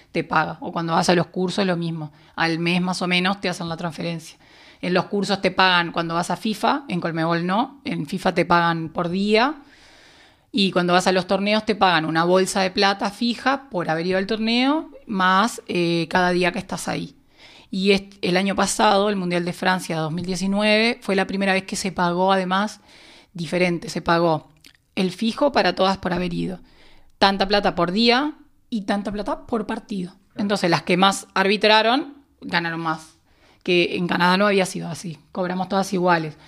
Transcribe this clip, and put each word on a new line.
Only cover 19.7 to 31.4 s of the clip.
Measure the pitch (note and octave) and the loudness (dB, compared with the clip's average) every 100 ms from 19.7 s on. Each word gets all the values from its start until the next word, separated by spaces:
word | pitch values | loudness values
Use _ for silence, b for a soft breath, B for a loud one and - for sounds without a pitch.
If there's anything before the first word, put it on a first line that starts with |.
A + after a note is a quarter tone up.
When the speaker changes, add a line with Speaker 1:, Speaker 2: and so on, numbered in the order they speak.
| F#3 - D#3+ | -2 -2 -4
Speaker 1:
dos | D#3 | -4
mil | E3+ F3 | -4 -4
diecinueve, | F3+ G3 G3+ G#3+ G#3+ A3+ A#3 | -4 -2 0 2 4 2 -2
fue | - G3 | -2 -2
la | F#3 | 0
primera | G3 G3 | -2 0
vez | F#3+ | 0
que | G3 G3+ | -2 -6
se | G3 | -6
pagó | E3+ F3 F3 F#3+ | -2 0 2 2
además | F#3+ F#3 F#3+ G#3+ - B B B B B | 2 0 -2 -2 -6 B B B B B
diferente. | E3+ E3 F3 F3+ E3+ - | -10 -4 0 0 0 -6
Se | F3+ | -6
pagó | E3 E3+ E3+ D#3 - _ - _ _ - | 0 2 2 0 -4 _ -20 _ _ -4
el | F#3 | -4
fijo | - A3+ - C#4+ | -2 -4 0 2
para | A#3 F#3 | 2 2
todas | F3+ F#3+ F#3+ | 2 0 0
por | F3 | -2
haber | F3 F3+ E3+ | -4 -4 -4
ido. | E3+ F3+ b b b b b _ | -6 -8 b b b b b _
Tanta | G3 G3 G3 | 2 4 2
plata | G#3 G3+ | 2 2
por | E3+ E3+ | 0 0
día | F#3+ A#3 A#3+ D4 - - _ _ | 2 2 2 0 -6 -16 _ _
y | A3+ | -6
tanta | G3 G#3 G3+ | -4 -4 -4
plata | G3+ G#3 D#4+ - | -6 -6 -8 -4
por | A#3+ - | -4 -4
partido. | B3 - G3+ F3+ | -8 -8 -8 -8
Speaker 2:
Claro. | - _ - | -12 _ -6
Speaker 1:
Entonces | G3+ G3+ F3 | -2 0 2
las | E3 | 2
que | - F3+ | 2 4
más | G3 F#3+ - | 4 2 -4
arbitraron | - | 0